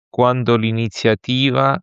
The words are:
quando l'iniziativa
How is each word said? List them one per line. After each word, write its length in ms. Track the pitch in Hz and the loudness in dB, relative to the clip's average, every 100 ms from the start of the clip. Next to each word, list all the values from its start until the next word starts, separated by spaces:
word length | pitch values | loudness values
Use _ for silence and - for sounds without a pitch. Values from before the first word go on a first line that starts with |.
| _ | _
quando 460 | - 123 127 113 117 | 0 0 2 0 0
l'iniziativa 1200 | 113 113 113 - 113 107 - 127 135 127 135 139 | 0 -2 -4 -2 0 0 -2 -2 0 0 0 -2